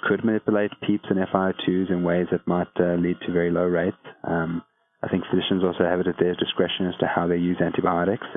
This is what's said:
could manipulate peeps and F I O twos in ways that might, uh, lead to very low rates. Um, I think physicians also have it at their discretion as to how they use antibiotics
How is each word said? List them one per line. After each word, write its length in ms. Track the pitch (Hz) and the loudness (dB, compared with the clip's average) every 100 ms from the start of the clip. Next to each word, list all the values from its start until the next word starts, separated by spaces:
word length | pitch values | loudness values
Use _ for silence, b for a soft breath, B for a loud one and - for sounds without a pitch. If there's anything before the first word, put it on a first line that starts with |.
| - | 0
could 180 | 98 113 | 0 2
manipulate 460 | 107 - 107 104 - - | 0 2 0 0 -2 -2
peeps 200 | 104 - | -2 0
and 100 | 95 | 0
F 100 | 92 | 2
I 160 | 98 95 | 2 2
O 20 | 92 - | 0 0
twos 220 | 92 92 | 0 0
in 140 | 90 | 0
ways 240 | 87 87 90 | 2 0 0
that 140 | 90 - | -2 0
might, 220 | 90 90 - | -2 -2 0
uh, 160 | 87 87 | 2 2
lead 200 | 87 87 - | 0 -2 -2
to 60 | |
very 180 | 87 85 | 0 0
low 160 | 85 90 | 0 0
rates. 320 | 87 87 - - - - | 0 -2 -4 -14 -12 -4
Um, 360 | 85 80 82 - _ _ _ | -2 -2 -6 -8 _ _ _
I 60 | - | -4
think 160 | 92 - | -2 0
physicians 320 | 92 - 95 | -2 0 0
also 220 | 90 87 87 | 0 2 2
have 160 | 90 | 2
it 60 | 90 | 0
at 120 | 85 | 0
their 160 | 90 87 | 0 2
discretion 500 | 87 - 90 - 92 | -2 0 -2 0 -4
as 80 | - | 0
to 80 | 78 | 0
how 180 | - 87 | 0 0
they 120 | 87 | 0
use 200 | 87 87 | 0 0
antibiotics 680 | 85 - 90 87 87 104 - | 0 0 0 0 0 -2 -4